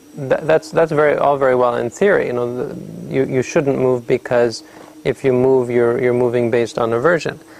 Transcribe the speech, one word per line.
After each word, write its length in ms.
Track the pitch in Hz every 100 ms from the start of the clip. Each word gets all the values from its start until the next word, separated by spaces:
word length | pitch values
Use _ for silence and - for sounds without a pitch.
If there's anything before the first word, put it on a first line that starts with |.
| - -
th-, 240 | 131 -
that's, 280 | 156 156 -
that's 200 | 160 160
very, 260 | 147 151 139
all 200 | 139 139
very 180 | 135
well 220 | 127 123 120
in 140 | 120
theory. 380 | - 202 156 127
You 40 |
know, 360 | 123 120 123 -
the, 460 | - - 113 117
you, 100 | 135 135
you 160 | 131
shouldn't 360 | - 175 139 131
move 280 | 127 123 120
because 560 | 127 - 123 120 113 - - - -
if 180 | 147 123
you 100 | 135
move, 340 | 123 131 131 120
you're, 340 | 120 117 123
you're 120 | 127
moving 360 | 123 123 120 117
based 280 | 120 113 -
on 140 | 113
aversion. 440 | 117 151 165 143 135 -